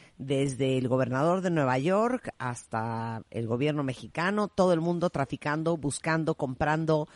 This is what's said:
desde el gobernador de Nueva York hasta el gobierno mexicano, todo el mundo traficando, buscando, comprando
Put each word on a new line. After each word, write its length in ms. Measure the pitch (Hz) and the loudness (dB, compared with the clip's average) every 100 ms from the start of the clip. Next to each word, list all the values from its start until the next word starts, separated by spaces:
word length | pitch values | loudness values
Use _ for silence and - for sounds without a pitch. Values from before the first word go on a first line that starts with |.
| - - | -20 -14
desde 580 | 135 139 139 123 135 131 | -2 0 0 0 0 2
el 120 | 127 | 2
gobernador 520 | 131 127 131 160 185 | 2 2 2 2 2
de 120 | 185 | 2
Nueva 260 | 165 135 131 | 2 2 2
York 520 | 147 196 233 247 - - | 2 2 2 -2 -6 -8
hasta 840 | 127 120 - 113 113 113 113 113 - | -8 -8 -6 -4 -4 -4 -4 -8 -8
el 160 | 110 113 | -6 -2
gobierno 380 | 120 147 151 | 0 0 0
mexicano, 640 | 135 123 110 - 175 208 208 | -2 -6 -8 -4 -2 0 0
todo 240 | - 185 | 2 4
el 80 | 170 | 4
mundo 280 | 165 175 175 | 2 0 0
traficando, 680 | 147 135 143 151 151 160 165 | -2 -4 -4 -2 0 0 0
buscando, 580 | 143 - 160 160 156 | -2 -4 0 0 0
comprando 720 | 165 135 131 151 156 160 156 151 | 0 -2 0 0 2 2 2 0